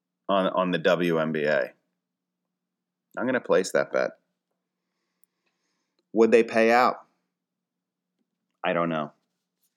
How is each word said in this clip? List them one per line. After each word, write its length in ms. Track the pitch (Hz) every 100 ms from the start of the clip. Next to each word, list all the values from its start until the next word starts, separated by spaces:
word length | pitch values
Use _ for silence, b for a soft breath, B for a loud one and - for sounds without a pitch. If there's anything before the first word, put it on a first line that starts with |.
| _ _ -
on, 200 | 98 92
on 220 | - 90
the 60 | 87
W 400 | 90 85 87 80
N 120 | 78
B 140 | 78
A. 280 | 73 71 64 _ _ _ _ _ _ _ _ _ _ _ _ _ _ 90
I'm 100 | 120
gonna 140 | 123
place 300 | - 87 95
that 200 | 73 69
bet. 180 | 65 60 - _ _ _ _ _ _ _ _ _ _ _ _ _ _ _ _ _ _ _
Would 200 | 107 113
they 100 | 117
pay 300 | 110 113 113
out? 240 | 120 120 - _ _ _ _ _ _ _ _ _ _ _ _ _ _ _ _
I 80 | 87
don't 160 | 85 85
know. 240 | 78 73 _ _ _ _ _ _